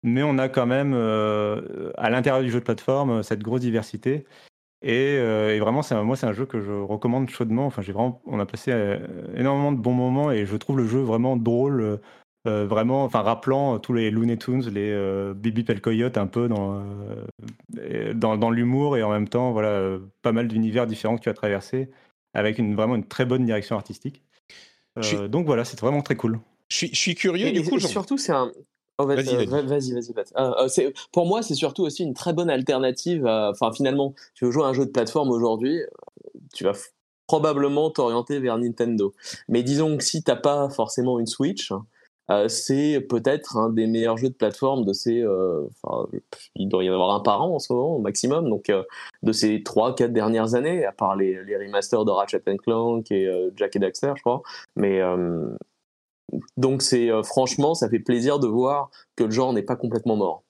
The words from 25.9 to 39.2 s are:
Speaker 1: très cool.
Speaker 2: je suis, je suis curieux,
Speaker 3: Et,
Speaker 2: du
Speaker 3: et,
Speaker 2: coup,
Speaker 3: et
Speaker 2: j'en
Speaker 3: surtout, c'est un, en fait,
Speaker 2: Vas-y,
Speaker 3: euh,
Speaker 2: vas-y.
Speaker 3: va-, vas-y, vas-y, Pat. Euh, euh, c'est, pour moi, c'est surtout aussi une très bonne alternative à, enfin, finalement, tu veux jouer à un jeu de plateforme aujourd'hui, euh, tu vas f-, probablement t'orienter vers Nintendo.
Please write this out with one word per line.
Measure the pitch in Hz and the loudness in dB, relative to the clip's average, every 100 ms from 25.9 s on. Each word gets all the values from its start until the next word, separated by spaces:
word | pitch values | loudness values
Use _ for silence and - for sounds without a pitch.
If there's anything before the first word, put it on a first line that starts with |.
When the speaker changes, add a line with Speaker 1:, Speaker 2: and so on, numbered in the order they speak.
| 147 | 0
Speaker 1:
très | 139 143 | -2 -2
cool. | 120 113 - _ _ | 0 -2 -8 _ _
Speaker 2:
je | - | -4
suis, | 170 | -2
je | - | -2
suis | - | -2
curieux, | 170 190 175 254 | 0 0 0 0
Speaker 3:
Et, | |
Speaker 2:
du | 190 | 0
Speaker 3:
et, | |
Speaker 2:
coup, | 160 262 | 2 0
Speaker 3:
et | |
Speaker 2:
j'en | 190 | 0
Speaker 3:
surtout, | 208 190 277 | -2 -2 -2
c'est | - | 0
un, | 139 123 - - _ _ - | 0 0 -4 -20 _ _ -2
en | 139 | 2
fait, | 135 | 2
Speaker 2:
Vas-y, | 135 | 2
Speaker 3:
euh, | 123 | 2
Speaker 2:
vas-y. | 113 | 2
Speaker 3:
va-, | 139 | 0
vas-y, | 135 147 131 | 0 -2 0
vas-y, | 123 117 | -4 -4
Pat. | 113 98 - | -6 -4 0
Euh, | 131 - | 0 2
euh, | 131 | 2
c'est, | 156 139 - - | 2 0 -2 -2
pour | - 170 | 0 2
moi, | 214 | 0
c'est | 220 | 0
surtout | 143 151 - | -2 -2 0
aussi | 165 139 | -4 -2
une | 165 | -6
très | - 175 | -4 -2
bonne | 165 175 | 0 0
alternative | 131 127 131 131 127 170 170 123 | 0 0 2 0 0 -2 0 2
à, | 110 107 | 2 0
enfin, | 98 117 | 0 -2
finalement, | 110 131 139 139 135 - | 2 0 2 -2 -4 -20
tu | - | -2
veux | 123 | 0
jouer | 131 | 2
à | 139 | 2
un | |
jeu | 131 | 2
de | 139 | 0
plateforme | 127 117 156 139 | 0 0 0 2
aujourd'hui, | 117 117 113 127 165 | 2 2 2 0 -2
euh, | - - - - - - - | -6 -14 -20 -20 -20 -20 -18
tu | - | -2
vas | 92 | -2
f-, | 101 - _ _ _ - | -2 -10 _ _ _ -2
probablement | 156 156 143 143 143 156 | 2 2 2 2 2 0
t'orienter | 156 120 117 120 143 | 0 0 0 -2 -2
vers | 127 113 | 0 0
Nintendo. | 120 113 117 110 101 - | -2 0 0 2 0 -2